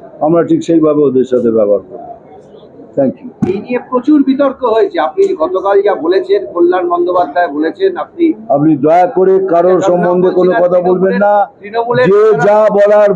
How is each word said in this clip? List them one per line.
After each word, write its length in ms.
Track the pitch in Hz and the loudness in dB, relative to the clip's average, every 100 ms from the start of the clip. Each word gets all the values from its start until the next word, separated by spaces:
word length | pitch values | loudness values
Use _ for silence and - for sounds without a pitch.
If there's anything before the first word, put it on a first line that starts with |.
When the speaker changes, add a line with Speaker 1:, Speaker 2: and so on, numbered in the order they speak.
| - - | -20 -6
Speaker 1:
আমরা 180 | 151 170 160 | 0 0 0
ঠিক 120 | 160 - | -2 0
সেইভাবে 320 | 165 156 147 143 | 2 2 2 2
ওদের 180 | 127 127 | 2 0
সাথে 180 | 123 117 110 | 0 0 0
ব্যবহার 240 | 104 101 - | 0 0 -4
করব। 160 | - - - - - - - - - - - | -18 -18 -20 -20 -20 -20 -20 -20 -20 -10 -4
Thank 180 | 135 - | -4 -4
you। 80 | 123 - - | -14 -8 -6
Speaker 2:
এই 60 | 202 | -6
নিয়ে 160 | 240 247 - | -6 -8 -4
প্রচুর 280 | 254 247 302 269 | -4 0 0 2
বিতর্ক 320 | 262 277 254 247 | 0 -2 -2 -2
হয়েছে, 220 | 220 208 170 156 | 0 0 -2 -4
আপনি 160 | 196 - 170 | 0 -2 0
গতকাল 340 | 160 185 196 202 202 | -4 -2 0 0 0
যা 80 | 170 | -2
বলেছেন, 360 | 160 190 185 202 - | -2 -2 0 -2 -2
কল্যাণ 320 | 170 175 180 175 | -2 0 0 -2
বন্দ্যোপাধ্যায় 580 | 175 175 180 175 175 170 147 | -2 0 -2 -2 -2 -2 -2
বলেছেন, 340 | 160 160 190 170 | -6 -2 -4 -4
আপনি 220 | 151 - 165 - - | -10 -2 -2 -2 -2
Speaker 1:
আপনি 180 | 143 156 147 | 0 2 2
দয়া 220 | 151 170 180 175 | 2 2 2 2
করে 180 | 190 190 190 | 2 2 0
কারোর 260 | 170 180 180 | 0 2 2
Speaker 2:
চন্দ্রবাবু 80 | 160 | 0
Speaker 1:
সম্বন্ধে 420 | 175 175 180 180 170 | 0 0 0 0 2
কোনো 120 | 180 | 0
Speaker 2:
বলছেন, 120 | 175 | 2
Speaker 1:
কথা 160 | 180 180 180 | 0 0 0
বলবেন 260 | 180 190 190 | 0 0 0
না। 80 | 202 208 196 - | 0 0 -2 -8
Speaker 2:
তৃণমূলের 460 | 202 226 233 240 214 | -10 -6 -4 0 2
Speaker 1:
যে 100 | 202 220 208 202 | 4 2 2 2
যা 120 | 214 214 196 | 2 2 2
বলার 320 | 202 208 208 | 2 4 2